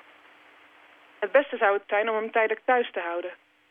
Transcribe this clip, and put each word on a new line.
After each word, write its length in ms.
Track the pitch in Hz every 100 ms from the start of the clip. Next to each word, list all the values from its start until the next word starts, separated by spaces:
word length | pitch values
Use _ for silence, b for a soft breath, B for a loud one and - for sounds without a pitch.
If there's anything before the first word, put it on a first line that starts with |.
| - - - - - - - - - - _ -
Het 120 | 202
beste 260 | 269 277 233
zou 160 | 208
het 100 | 202 -
zijn 220 | 208 226
om 60 | 220
hem 160 | 226
tijdelijk 340 | 233 220 214 -
thuis 260 | 247 240
te 80 | 190
houden. 320 | 170 175 180 - _ _ _